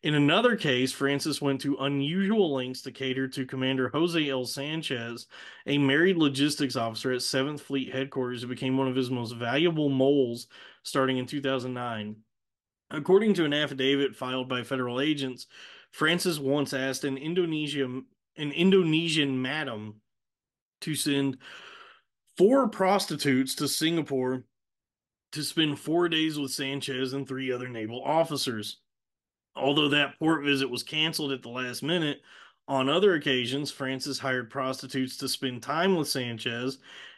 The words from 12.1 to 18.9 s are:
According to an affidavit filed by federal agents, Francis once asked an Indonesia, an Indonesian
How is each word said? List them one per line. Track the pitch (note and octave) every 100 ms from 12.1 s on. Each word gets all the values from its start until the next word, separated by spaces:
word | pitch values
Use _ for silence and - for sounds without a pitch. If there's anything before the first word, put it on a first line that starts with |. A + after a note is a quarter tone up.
| A2 _ _ _ _ _ _ _
According | D#3 D3 F#3+ A3 F3+
to | D3+
an |
affidavit | D3 D3 C3+ C3 C#3 C#3 G#2+
filed | B2+ C3 B2+
by | B2+
federal | A#2 C3+ B2 A#2+
agents, | D3+ D3 C3+ B2+ - - - - _
Francis | - D#3 F3 F#3 D3+
once | C3+ C#3+ C3+
asked | C3+ C3 C3
an | C#3+ C3+
Indonesia, | D#3 F3+ E3+ D#3 D3 D3 C3
an | B2+ B2+ _ _ - D3
Indonesian | D3 F3+ F#3+ E3